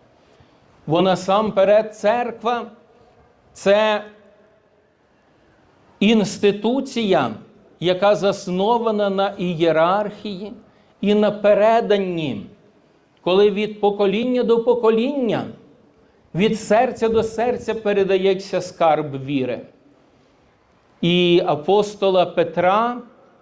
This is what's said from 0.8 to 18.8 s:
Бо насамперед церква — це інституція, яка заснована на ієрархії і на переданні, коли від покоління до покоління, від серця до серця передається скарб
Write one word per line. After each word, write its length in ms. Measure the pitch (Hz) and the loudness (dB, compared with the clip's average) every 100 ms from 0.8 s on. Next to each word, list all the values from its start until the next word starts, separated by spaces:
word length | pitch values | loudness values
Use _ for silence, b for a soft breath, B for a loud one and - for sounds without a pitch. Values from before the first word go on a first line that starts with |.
| - | -2
Бо 140 | 165 | 0
насамперед 960 | 190 180 185 202 214 190 196 208 214 - | 2 0 0 0 0 0 4 4 2 -2
церква — 680 | 202 240 240 226 220 240 226 - _ _ _ _ _ _ _ | -2 0 -4 -6 -4 -4 -8 -18 _ _ _ _ _ _ _
це 500 | - 196 202 214 208 - - _ _ _ _ _ _ _ _ _ _ _ _ _ _ _ _ _ _ | -4 2 4 4 0 -6 -20 _ _ _ _ _ _ _ _ _ _ _ _ _ _ _ _ _ _
інституція, 1300 | 196 220 190 - 202 202 226 269 269 233 208 170 120 104 - _ _ _ | 2 2 0 0 0 0 -2 -4 -4 -4 0 2 0 -6 -16 _ _ _
яка 340 | 165 180 202 | -2 2 2
заснована 960 | 190 196 - - 180 202 240 220 208 202 | 2 0 -2 -6 -2 0 0 0 -2 -2
на 220 | 196 202 196 | -2 -4 -4
ієрархії 1120 | 180 160 165 156 165 202 208 208 214 180 202 233 b b b b | -6 0 0 2 2 0 -4 -8 -14 -12 -14 -16 b b b b
і 140 | 196 | 0
на 160 | 208 208 | 2 2
переданні, 1120 | 208 202 202 220 226 196 202 185 170 147 104 85 - _ _ _ _ _ _ | 2 2 4 4 2 2 0 0 -4 -6 -8 -12 -20 _ _ _ _ _ _
коли 280 | 175 190 208 | 0 4 4
від 300 | 196 214 208 | 2 -4 -2
покоління 600 | 208 202 202 208 247 247 | -2 0 0 0 0 0
до 220 | 214 233 | 2 2
покоління, 800 | 247 240 220 226 254 285 233 143 110 - - _ _ _ b b b | 2 2 2 2 0 -2 -2 -2 -6 -14 -20 _ _ _ b b b
від 260 | 156 214 220 | -2 0 -2
серця 480 | - 214 254 - 226 | 0 2 2 -2 -2
до 140 | 220 | 0
серця 520 | - - 247 240 - | -2 -2 -4 -4 -6
передається 840 | 220 208 196 190 190 190 190 - 180 | -6 -2 0 0 2 2 0 -4 -6
скарб 640 | - - | -6 0